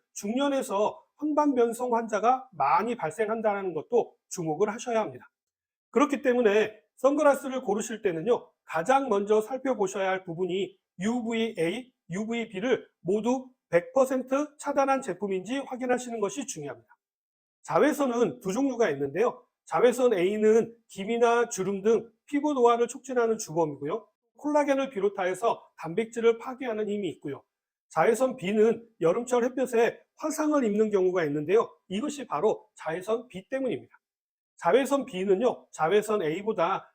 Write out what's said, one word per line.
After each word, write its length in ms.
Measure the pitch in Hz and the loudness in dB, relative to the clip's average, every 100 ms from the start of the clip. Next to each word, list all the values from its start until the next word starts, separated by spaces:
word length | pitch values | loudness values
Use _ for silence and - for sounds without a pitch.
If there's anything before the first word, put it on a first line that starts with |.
| _ | _
중년에서 840 | - 202 247 285 269 - 196 214 - _ - | -12 -6 -2 0 0 -2 0 -2 -4 _ -8
황반 380 | 302 294 294 | -2 2 2
변성 400 | 254 233 226 247 | 4 2 0 -2
환자가 540 | 226 226 214 226 254 - | -2 -2 0 2 2 -2
많이 440 | 151 135 139 226 240 | -2 2 2 0 -4
발생한다는 800 | 156 185 214 226 214 202 190 | -4 -2 -2 0 0 -2 -4
것도 400 | 156 - 233 - _ - | -6 0 0 0 _ -16
주목을 400 | - 160 151 208 | -8 -4 -2 -2
하셔야 300 | 226 247 220 | -4 -4 -2
합니다. 300 | 180 - - _ _ _ _ _ _ | -2 -8 -20 _ _ _ _ _ _
그렇기 320 | 233 294 254 | 2 2 2
때문에 520 | 262 247 220 208 202 - _ _ | 2 4 6 4 2 -2 _ _
선글라스를 640 | 262 285 285 269 277 262 | 2 4 4 4 0 -6
고르실 400 | - 208 214 220 | -2 -4 -4 -4
때는요, 460 | 196 165 196 233 - _ | -2 -2 0 -2 -2 _
가장 440 | - 160 175 269 269 | -8 -4 2 2 2
먼저 320 | 202 202 214 | 0 2 0
살펴보셔야 680 | 214 262 262 220 190 196 190 | 0 -4 -4 -2 -2 -2 -2
할 160 | 190 | -2
부분이 520 | 175 165 185 185 - - _ - | -6 -6 -4 -4 -4 -8 _ -8
유브이에이, 920 | 202 247 226 226 226 220 165 220 - _ - | -4 -4 -4 -2 -4 -2 -2 -2 -10 _ -12
유브이비를 800 | 180 220 233 220 185 247 240 - _ | -8 -6 -6 -6 -6 -2 -2 -4 _
모두 460 | 170 214 220 262 - _ - | -4 -2 0 -2 -4 _ 0
백 240 | 170 175 | 0 2
퍼센트 560 | 269 262 262 254 269 294 - | 0 2 0 -2 -2 -2 -8
차단한 420 | 285 277 269 269 | -4 0 2 0
제품인지 560 | 240 175 202 190 180 277 | -2 -6 -4 -6 -4 -8
확인하시는 600 | 262 247 254 247 247 233 | -8 -6 -2 -2 -4 -6
것이 280 | 196 277 233 | -6 -6 -10
중요합니다. 420 | 160 143 117 _ _ _ _ _ _ _ _ | -10 -12 -12 _ _ _ _ _ _ _ _
자외선은 800 | - 160 277 285 269 233 208 - | -2 2 4 2 0 2 0 -2
두 120 | 190 | -6
종류가 380 | 208 277 233 208 | -2 0 2 0
있는데요. 520 | 139 139 156 240 - _ _ - | 0 -4 0 -2 -2 _ _ -4
자외선 460 | 156 240 240 247 | 4 4 4 2
A는 640 | 196 185 214 214 226 - - _ | 4 2 4 4 4 2 -6 _
김이나 600 | 190 196 233 233 233 226 | -10 -4 2 4 4 0
주름 340 | - 185 196 | -2 -4 -2
등 280 | 208 226 - _ _ | 2 2 0 _ _
피부 260 | 285 302 | -2 0
노화를 360 | 269 233 233 233 | 4 4 4 0
촉진하는 500 | 269 - 247 226 220 | -4 -6 0 0 0
주범이고요. 680 | - 160 156 135 143 226 - _ _ _ | -4 -2 -2 -2 -6 -6 -8 _ _ _
콜라겐을 520 | 294 294 285 269 269 | -2 0 2 0 -2
비롯하여서 720 | 202 202 196 185 185 226 - - - | -2 -2 0 -4 -2 -2 -2 -8 -14
단백질을 640 | 165 175 226 240 226 226 | -8 -4 -4 0 0 0
파괴하는 500 | 262 254 254 214 208 | -4 -10 -6 -4 -4
힘이 220 | 208 185 | -4 -6
있고요. 340 | - 147 131 _ _ _ _ _ | -8 -10 -12 _ _ _ _ _
자외선 460 | 160 180 233 262 254 | 0 2 4 0 -2
B는 480 | 175 214 226 226 - - | -2 4 4 2 -6 -2
여름철 440 | 226 233 240 247 | 0 2 0 0
햇볕에 560 | 247 254 247 233 226 - _ - | 0 -2 -2 2 2 0 _ -8
화상을 480 | 311 302 302 294 | -6 -2 0 2
입는 260 | 226 214 220 | 2 2 2
경우가 340 | 202 185 180 | 2 2 2
있는데요. 460 | 151 147 151 214 - - - | 0 -2 2 2 0 -6 -8
이것이 380 | 196 294 285 - | -6 -4 -6 -6
바로 400 | 151 208 - _ | -2 0 -2 _
자외선 540 | - 160 170 185 233 - | -12 -8 -6 -4 -4 -6
B 180 | 185 - | -16 -8
때문입니다. 460 | 269 262 160 113 _ _ _ _ _ _ - | -4 -4 -6 -10 _ _ _ _ _ _ -4
자외선 480 | 170 233 269 277 | 2 4 4 -2
B는요, 640 | - 185 196 185 240 - - | -2 -4 0 2 2 0 -8
자외선 500 | - 160 208 208 214 | -4 2 2 2 0
A보다 680 | 156 170 208 175 170 196 - | 0 -2 -4 0 0 0 -6